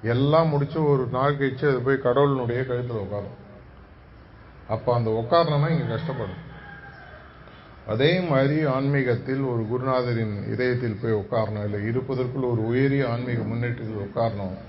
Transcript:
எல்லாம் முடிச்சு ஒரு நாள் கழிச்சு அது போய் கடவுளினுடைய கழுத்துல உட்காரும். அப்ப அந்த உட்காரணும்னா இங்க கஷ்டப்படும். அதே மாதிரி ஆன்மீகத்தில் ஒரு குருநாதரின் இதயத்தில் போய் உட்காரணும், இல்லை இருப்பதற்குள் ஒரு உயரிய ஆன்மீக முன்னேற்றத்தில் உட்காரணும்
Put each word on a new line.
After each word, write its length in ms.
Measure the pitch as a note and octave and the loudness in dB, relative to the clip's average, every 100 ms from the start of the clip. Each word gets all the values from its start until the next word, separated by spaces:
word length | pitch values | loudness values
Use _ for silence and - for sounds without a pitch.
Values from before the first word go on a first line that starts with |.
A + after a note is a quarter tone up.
எல்லாம் 460 | A2+ A#2+ C#3 D#3 E3 | 0 2 4 4 4
முடிச்சு 360 | C#3+ C#3+ D#3+ | 2 0 0
ஒரு 240 | D3+ C#3 B2 | 2 2 2
நாள் 260 | B2+ C#3 C#3+ | 0 0 2
கழிச்சு 300 | C#3 B2 D3+ | -2 0 0
அது 120 | B2+ | 2
போய் 140 | B2 | 2
கடவுளினுடைய 640 | C3+ B2+ B2 C#3+ C3+ A#2 A#2+ | 2 4 4 4 4 0 -2
கழுத்துல 460 | B2+ B2 B2 A2+ G2 | -2 -4 -4 -4 -4
உட்காரும். 280 | G2+ G2+ - - - - - - - - - - - - - - | -6 -8 -12 -18 -20 -20 -20 -20 -20 -20 -20 -20 -20 -20 -20 -6
அப்ப 260 | A2 A2+ | -4 0
அந்த 160 | A#2+ A2+ | 2 2
உட்காரணும்னா 580 | A2 A#2 E3+ D#3+ D3 D3 | 0 4 4 4 2 2
இங்க 260 | D#3+ A#2+ | 2 0
கஷ்டப்படும். 600 | A2 - C3 G2+ F#2 - - - - - - - - - - - - - - - | -4 -4 -6 -6 -8 -14 -16 -16 -16 -18 -18 -20 -20 -20 -20 -20 -20 -20 -16 -4
அதே 340 | A2 C#3+ F3+ | 2 4 4
மாதிரி 440 | F3+ C3+ C3+ D3+ | 2 4 4 2
ஆன்மீகத்தில் 760 | D3+ C3 C#3 C#3+ B2+ A2+ - C3+ | 2 0 2 2 2 0 0 -2
ஒரு 280 | C3 A#2+ A2 | 0 -2 -2
குருநாதரின் 840 | B2 C3 B2+ B2 A#2 A2 G2+ G2+ | -2 0 0 2 0 -2 -4 -4
இதயத்தில் 460 | A2 B2+ B2 A#2+ G2+ | -2 0 0 -2 -2
போய் 100 | A2+ | 0
உட்காரணும், 520 | G#2+ G2 A#2 G#2+ G#2+ | -2 0 -2 0 -2
இல்லை 220 | G#2 G2+ G#2 | -4 -2 -2
இருப்பதற்குள் 560 | A#2+ C3+ B2+ B2+ C3 | -2 -2 -4 -2 -2
ஒரு 240 | B2+ A#2 A2 | 0 0 2
உயரிய 420 | B2 C#3 C#3 B2+ | 2 4 2 0
ஆன்மீக 340 | A#2+ B2 A#2+ | -2 -2 -2
முன்னேற்றத்தில் 680 | G#2+ A#2 A#2+ A#2 A2+ G#2+ G2 | -2 -2 -4 -4 -6 -6 -6
உட்காரணும் 400 | A#2+ A2+ G2+ F#2+ F#2+ | -2 -2 -2 -6 -8